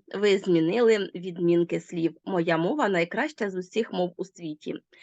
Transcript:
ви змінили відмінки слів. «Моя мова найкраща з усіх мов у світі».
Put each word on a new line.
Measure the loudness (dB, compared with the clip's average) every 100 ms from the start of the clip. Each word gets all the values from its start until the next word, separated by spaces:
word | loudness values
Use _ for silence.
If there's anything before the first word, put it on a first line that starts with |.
| -10
ви | 0 2 2
змінили | 4 2 4 4 4 4 0
відмінки | -8 -8 -2 2 4 2 -2
слів. | -6 -4 -4 -4
«Моя | -4 -2 0 0
мова | 0 0 0
найкраща | 0 -2 -2 -6 -4 -6
з |
усіх | -6 -6 -4 -4
мов | -2 -4 -4
у |
світі». | -12 -12 -12 -10 -10 -12 _ _